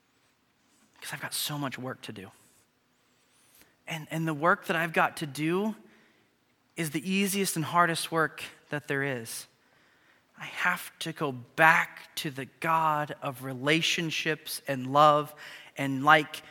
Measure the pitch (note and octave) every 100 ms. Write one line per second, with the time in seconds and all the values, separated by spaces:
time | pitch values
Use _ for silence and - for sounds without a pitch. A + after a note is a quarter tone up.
0 | _ _ _ _ _ _ _ _ _ -
1 | - C#3+ - - - D3 C3+ A#2+ B2+ A#2
2 | - G#2+ F#2+ - _ _ _ _ _ _
3 | _ _ _ _ _ - - _ - D#3+
4 | D#3 D#3+ D#3+ D3 E3+ G3+ - E3+ E3+ F3+
5 | D#3+ - D#3 C3+ D#3+ F3+ A3 G#3 - -
6 | _ _ _ _ _ _ _ - D#3+ D#3
7 | F#3 G3 G3+ G3 F#3 E3 C3+ F3 E3+ D#3+
8 | - E3 D3+ - - - - D3 - C#3
9 | C#3 B2 A2+ - - _ _ _ _ _
10 | _ _ _ - - - F3+ F3 - -
11 | E3 - D3 B2+ A#2 - D#3+ E3+ - -
12 | - - D#3+ C3 C3 - E3 D#3+ D#3 D3+
13 | D3 C#3+ C#3+ B2+ C3+ B2+ C#3 E3 D#3+ -
14 | E3 - D#3+ D#3 - - - C3 C3 C#3+
15 | D3+ D3 C#3+ - - - - - C#3 C3+
16 | D3 D#3 D3 - -